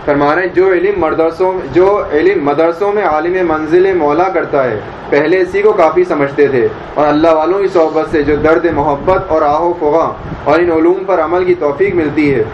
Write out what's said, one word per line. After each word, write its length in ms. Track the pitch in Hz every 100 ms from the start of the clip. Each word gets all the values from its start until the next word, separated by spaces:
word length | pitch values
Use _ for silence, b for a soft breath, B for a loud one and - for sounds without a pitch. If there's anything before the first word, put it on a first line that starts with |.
فرما 300 | - 143 147
رہے 80 | 160
ہیں 120 | 185
جو 180 | 175 190
علم 280 | 175 190 196
مدرسوں، 520 | 156 147 160 160 185 185 139
جو 320 | 143 190 202 -
علم 320 | 147 170 196
مدرسوں 480 | 143 143 165 170 202
میں 100 | 208
عالم 300 | 180 151 170 185 175
منزل 440 | 156 156 175 190
مولا 340 | 180 147 151 190
کرتا 360 | 180 - 143
ہے، 140 | 127 104 - - -
پہلے 300 | 143 156 185
اسی 220 | 180 196
کو 100 | 208
کافی 320 | 214 240 180
سمجھتے 420 | 175 151 139 139 139
تھے، 180 | 127 110 - -
اور 120 | - 147
اللہ 260 | 151 165
والوں 280 | 156 160 196
کی 80 | 190
صحبت 420 | 180 156 156 151
سے 120 | 160
جو 140 | 143 147
درد 300 | 151 165 170
محبت 560 | 147 147 143 - 190 -
اور 100 | 156
آہ 180 | 151 151
و 120 | 175 175
فغاں 300 | 151 160 135 104 - -
اور 140 | 123 156
ان 120 | 175
علوم 340 | 160 165 190 190
پر 140 | 175
عمل 240 | 156 180
کی 100 | 180 175
توفیق 340 | 147 139 202
ملتی 400 | 175 151 151 147
ہے 80 | 131 107